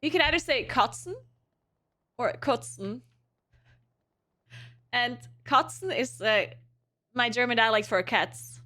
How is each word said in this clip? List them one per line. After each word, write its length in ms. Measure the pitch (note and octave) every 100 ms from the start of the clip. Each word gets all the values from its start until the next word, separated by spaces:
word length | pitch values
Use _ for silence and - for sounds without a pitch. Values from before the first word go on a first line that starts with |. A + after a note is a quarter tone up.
You 80 | D4
can 120 | E4
either 160 | D4+ D#4+
say 280 | E4 C#4 -
kotzen 480 | - A3+ - - G#4 - _ _ _ _ _ _ _ _ _
or 140 | A#3+ -
kotzen. 640 | - A#3+ - - G3 A3+ - _ _ _ _ _ _ _ _ _ _ _ _ _ _ - - - _
And 260 | A#3+ B3 B3 - -
kotzen 520 | - C#4 - - F#4+ -
is, 240 | B3+ -
uh, 260 | G#3 G#3+ F#3 - - _ _ _ _
my 140 | A#3+ A#3+
German 280 | A3 B3 A#3+
dialect 300 | A3+ A3 G#3+
for 160 | F#3+
cats. 580 | F#3 G#3+ D#3+ - - -